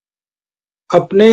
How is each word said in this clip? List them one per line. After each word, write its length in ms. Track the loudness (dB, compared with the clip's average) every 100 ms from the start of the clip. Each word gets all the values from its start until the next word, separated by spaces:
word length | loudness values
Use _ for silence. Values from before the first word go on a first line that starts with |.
| _ _ _ _ _ _ _ _ _
अपने 380 | -6 -4 0 2